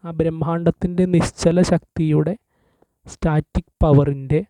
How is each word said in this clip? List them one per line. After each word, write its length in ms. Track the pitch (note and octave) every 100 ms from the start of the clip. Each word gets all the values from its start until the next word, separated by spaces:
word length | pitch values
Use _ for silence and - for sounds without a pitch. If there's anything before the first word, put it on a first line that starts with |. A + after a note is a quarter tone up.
ആ 80 | F3
ബ്രഹ്മാണ്ടത്തിൻ്റെ 920 | E3 D#3+ D#3+ D#3+ E3+ E3+ - F3+ F3 F#3
നിശ്ചല 540 | F3 - - F3 E3+
ശക്തിയുടെ 720 | F3+ E3+ _ - D#3+ D3+ D3+ G3+ _ _ _ _ _ _ -
സ്റ്റാറ്റിക് 680 | - E3 D3+ - - - _
പവറിൻ്റെ 600 | E3 C#3+ C#3+ C#3 C3+ D3+ G3+